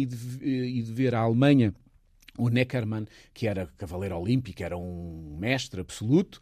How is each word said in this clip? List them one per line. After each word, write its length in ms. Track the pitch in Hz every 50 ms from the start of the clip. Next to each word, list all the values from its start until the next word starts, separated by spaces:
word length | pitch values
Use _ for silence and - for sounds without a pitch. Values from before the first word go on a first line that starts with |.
ido 140 | 135 123 123
v-, 240 | 113 120 123 127 135 -
eh, 260 | 143 131 127 127 123
ido 240 | 127 117 113 113 113
ver 200 | 123 131 123 117
à 60 | 110
Alemanha 540 | 113 117 117 123 139 143 143 131 113 101 - - _ _ _ _ _ _ _ _ - - -
o 100 | - 120 120
Neckermann, 560 | 120 127 127 127 135 123 110 107 110 110 107 - - - - _ -
que 120 | - 117
era 220 | 107 101 95 90 - -
cavaleiro 400 | - 101 78 87 90 101 95 90
olímpico, 460 | 85 90 113 127 131 127 92 85 - 87
era 120 | 82 87
um 580 | 87 87 90 87 87 87 85 82 80 80 76 76
mestre 440 | 80 101 123 135 123 - - - 92
absoluto, 580 | 85 - - - 107 113 143 190 190 - - -